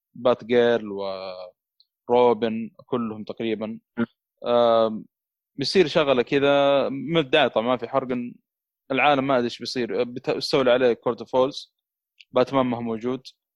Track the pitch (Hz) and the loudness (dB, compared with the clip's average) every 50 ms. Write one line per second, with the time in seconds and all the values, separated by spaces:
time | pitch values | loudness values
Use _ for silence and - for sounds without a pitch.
0 | _ _ - 123 120 127 117 - 113 107 123 120 120 120 117 113 107 104 98 98 | _ _ -10 -2 0 0 0 0 0 0 2 2 4 4 2 0 -2 -6 -10 -8
1 | 98 98 95 95 95 95 92 92 92 90 - _ _ _ _ _ _ _ _ _ | -8 -8 -8 -8 -10 -12 -12 -14 -16 -18 -20 _ _ _ _ _ _ _ _ _
2 | _ - 120 123 123 120 117 107 117 113 110 113 113 - _ _ - - - 123 | _ 0 4 4 6 4 4 2 0 -4 -4 -4 -8 -10 _ _ -12 -6 -4 -4
3 | 117 110 107 107 104 - 104 - 117 113 107 104 110 107 113 113 _ _ - - | -4 -4 -8 -10 -10 -12 -10 -6 -6 -4 -4 -4 -6 -8 -10 -12 _ _ -8 -6
4 | 117 - _ _ _ _ _ - - - 120 120 120 117 113 113 113 110 110 104 | -6 -6 _ _ _ _ _ -10 -4 0 2 2 4 4 4 4 2 2 0 -6
5 | - _ _ _ _ _ _ _ _ _ _ - 135 - - 202 175 143 - 170 | -12 _ _ _ _ _ _ _ _ _ _ -8 -6 0 2 2 2 4 2 0
6 | 151 139 131 123 117 - 147 139 135 143 143 143 143 139 139 139 123 - 131 139 | 2 2 2 2 2 2 0 2 2 2 2 4 4 4 2 2 0 0 -4 -6
7 | 131 143 165 165 151 127 147 156 139 117 - 110 113 123 127 120 117 - - 135 | -6 -2 0 0 0 2 2 2 2 2 2 0 0 0 -2 -2 -2 -4 -4 -4
8 | 131 123 127 123 120 120 - _ _ _ _ _ _ _ _ _ _ - 135 127 | -2 -2 -4 -6 -6 -8 -12 _ _ _ _ _ _ _ _ _ _ -6 -2 0
9 | 127 147 147 139 135 139 135 123 120 120 - - 120 117 - 131 120 107 98 98 | 2 2 2 2 2 2 2 0 0 -2 -4 -8 -10 -8 -6 -4 -4 -2 -2 -2
10 | 123 120 123 131 - - - - - - - 143 131 123 120 127 131 123 113 - | -4 -4 -6 -10 -6 -4 -4 -4 -4 -2 0 2 4 4 4 4 4 2 0 0
11 | - 127 117 113 117 - - 127 127 139 - - - - _ _ _ _ _ _ | -2 -6 -6 -6 -6 -4 0 0 0 0 -2 -8 -14 -18 _ _ _ _ _ _
12 | _ _ _ _ - _ - 123 127 - 135 135 127 123 120 117 117 117 113 107 | _ _ _ _ -12 _ 0 0 0 2 2 0 0 0 -2 -4 -6 -6 -6 -6
13 | 113 123 131 131 - - - _ _ _ _ | -6 -6 -6 -6 -10 -14 -20 _ _ _ _